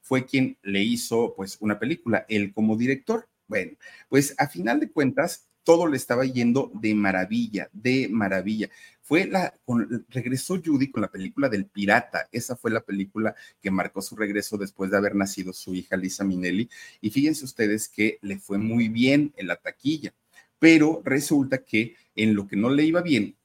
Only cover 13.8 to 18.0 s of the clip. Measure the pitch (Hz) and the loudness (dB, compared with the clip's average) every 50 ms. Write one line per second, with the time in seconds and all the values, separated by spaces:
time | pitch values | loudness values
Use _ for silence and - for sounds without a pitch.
13.8 | 87 - _ 98 98 - - 104 107 101 104 104 101 - - 101 101 95 _ - | -2 -4 _ -10 -10 -10 -6 -6 -4 -2 -2 -4 -4 -4 -6 -6 -8 -8 _ -6
14.8 | 98 95 101 98 101 101 101 101 98 98 98 - 92 92 92 - - - 92 92 | -4 0 0 2 0 2 0 0 0 0 -2 -8 -8 -10 -10 -12 -10 -8 -8 -8
15.8 | 85 _ - 92 90 95 - - 98 98 92 92 90 90 90 98 117 - - - | -6 _ -4 -4 -4 -4 -6 -4 -4 -2 -2 -2 -2 -2 -2 -2 -4 -4 -8 -20
16.8 | - - - _ - 107 - 139 143 156 156 147 139 131 - - 113 104 104 110 | -20 -20 -20 _ -8 -4 0 2 2 2 0 -2 -6 -12 -4 -2 0 0 0 -2
17.8 | - - _ - | -4 -8 _ 0